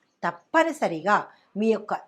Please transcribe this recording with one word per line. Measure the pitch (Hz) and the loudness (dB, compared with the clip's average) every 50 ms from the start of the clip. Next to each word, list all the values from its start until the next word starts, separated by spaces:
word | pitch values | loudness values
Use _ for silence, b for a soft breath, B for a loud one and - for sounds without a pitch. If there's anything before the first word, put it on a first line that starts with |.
| _ _ _ _ - | _ _ _ _ -6
తప్పనిసరిగా | 170 175 - _ _ - 320 320 330 294 - 226 180 170 156 151 196 208 175 - b b b b b - 196 | -6 -6 -8 _ _ 2 2 2 2 0 -2 -4 -4 -4 -2 0 2 2 2 0 b b b b b -6 0
మీ | 214 226 220 | 0 0 0
యొక్క | 208 - - 185 - - | 0 -2 -6 -8 -8 -8